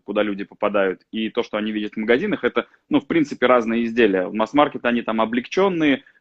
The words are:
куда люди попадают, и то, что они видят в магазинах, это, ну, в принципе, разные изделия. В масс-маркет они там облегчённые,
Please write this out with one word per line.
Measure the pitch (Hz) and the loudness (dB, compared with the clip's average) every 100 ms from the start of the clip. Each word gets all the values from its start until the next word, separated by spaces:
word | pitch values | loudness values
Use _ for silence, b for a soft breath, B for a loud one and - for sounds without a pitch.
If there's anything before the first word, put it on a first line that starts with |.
куда | - 104 | -6 -2
люди | 104 98 | -2 -4
попадают, | 95 - 104 101 95 87 _ | -10 -6 -2 0 0 -2 _
и | 110 110 | -6 -4
то, | 120 | -4
что | 110 107 | -4 -6
они | 107 | -4
видят | 107 104 | -4 -6
в | - | -4
магазинах, | 107 127 208 175 | 0 0 0 -4
это, | 120 117 b b - | -2 -2 b b -2
ну, | 147 | -2
в | - | 0
принципе, | 165 143 - 123 | 0 -2 0 4
разные | 123 113 117 | 4 2 -2
изделия. | 117 117 110 92 90 | 0 4 4 2 -2
В | |
масс-маркет | 104 110 143 143 - 120 | -2 0 2 2 0 -2
они | 120 | -2
там | 113 113 | -2 -2
облегчённые, | 113 120 - 185 196 170 151 131 b b | 0 -2 -2 0 0 2 0 0 b b